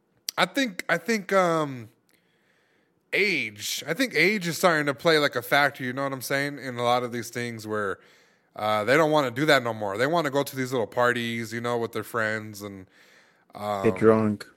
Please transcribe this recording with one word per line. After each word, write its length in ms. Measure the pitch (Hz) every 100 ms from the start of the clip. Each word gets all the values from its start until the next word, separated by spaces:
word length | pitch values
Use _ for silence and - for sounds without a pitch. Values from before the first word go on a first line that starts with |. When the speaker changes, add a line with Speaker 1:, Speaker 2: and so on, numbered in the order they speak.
| _ _ - -
Speaker 1:
I 80 | 185
think, 380 | 277 254 180 -
I 80 | 170
think, 340 | - 220 180
um, 560 | 196 175 165 147 127 107 _ _ _ _ _ _ _ _ _ _ _ _
age, 720 | 156 202 156 113 104 104 - 131
I 60 |
think 200 | 170 254 151
age 320 | 175 214 170
is 100 | 147
starting 300 | 185 156 147
to 60 |
play, 260 | 135 170 156
like, 160 | 143 123
a 60 |
factor, 420 | - 143 143 -
you 100 | 127
know 100 | 127
what 80 | 139
I'm 100 | 135
saying? 380 | 117 139 143 143
In 180 | 131 120
a 60 |
lot 200 | 120 123
of 80 | 123
these 160 | 120 110
things 360 | 123 120 113 107
where, 320 | 107 101 87 _ _ _ _ _ -
uh, 260 | 107 107
they 140 | 107 143
don't 140 | 156
wanna 200 | 151 131
do 140 | 113 151
that 180 | 139
no 100 | 117
more. 240 | 110 104 101
They 100 | 135
wanna 220 | 170 147
go 120 | 143
to 120 | 139 135
these 160 | 127
little 140 | 131 104
parties, 680 | - 123 120 117 117 110
you 80 | 117
know, 160 | 120 120
with 140 | 113
their 100 | 113
friends 580 | 104 120 110 110 107 101
and, 260 | 101 98 92 _ _ _ _ _ _
um, 300 | - 104 101
Speaker 2:
Get 120 | 98 92
drunk. 500 | 110 110 110 104 -